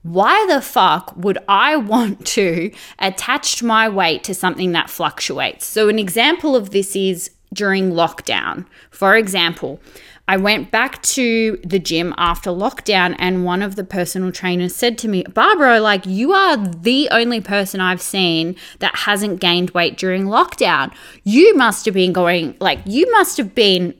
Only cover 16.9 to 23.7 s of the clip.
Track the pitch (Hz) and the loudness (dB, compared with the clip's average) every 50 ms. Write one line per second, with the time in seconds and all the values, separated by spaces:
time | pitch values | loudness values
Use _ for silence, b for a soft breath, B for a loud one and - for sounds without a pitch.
16.9 | 254 277 302 - - 226 233 240 240 226 185 - 202 202 196 190 - 196 185 180 | 2 2 2 2 2 2 2 2 -2 -4 -4 -2 -2 -2 -2 -2 -4 -2 0 0
17.9 | 185 175 - - - 196 185 175 165 160 160 170 185 B B B B B 202 - | -2 -2 -6 -6 -2 0 0 2 2 0 -2 -4 -6 B B B B B -4 -2
18.9 | - - - 214 208 196 208 208 175 185 185 175 175 175 180 175 - 175 170 156 | -2 -2 -2 -2 0 0 0 -4 -4 0 0 0 2 2 0 0 0 0 0 0
19.9 | - - - 185 185 190 196 196 214 254 - - - - 247 180 165 135 135 - | -2 -2 -2 -2 -2 -2 -2 0 2 2 0 0 0 0 2 2 2 0 -2 -4
20.9 | B B B B B B B 202 208 269 359 453 427 285 247 220 190 - - 220 | B B B B B B B 2 6 8 8 8 8 6 2 2 0 0 -4 -2
21.9 | 185 190 185 185 175 180 175 170 180 175 165 131 - - 185 185 143 135 - 190 | 0 2 0 2 2 2 2 2 2 0 -2 -4 -6 -2 -2 -2 -2 -2 -6 -4
22.9 | 202 269 370 508 466 427 370 - - - 233 190 - 254 214 202 | 0 0 2 4 4 2 2 2 -2 -6 -6 -4 0 2 4 4